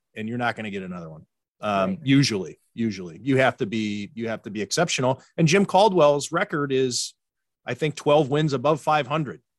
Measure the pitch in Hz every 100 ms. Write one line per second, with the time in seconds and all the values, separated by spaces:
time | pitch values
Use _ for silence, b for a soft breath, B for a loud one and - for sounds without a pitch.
0 | _ - 110 120 120 113 107 98 92 90
1 | 80 78 - _ _ _ 104 101 95 95
2 | 131 135 127 104 80 - _ - 113 95
3 | 87 82 117 131 131 - 113 110 107 104
4 | 101 110 113 107 117 104 98 - 170 -
5 | 127 131 b b 165 190 190 185 220 185
6 | 151 143 127 165 202 156 143 131 131 117
7 | - _ _ _ _ _ - 123 156 156
8 | 151 147 135 147 156 135 139 160 - 151
9 | 123 156 135 78 _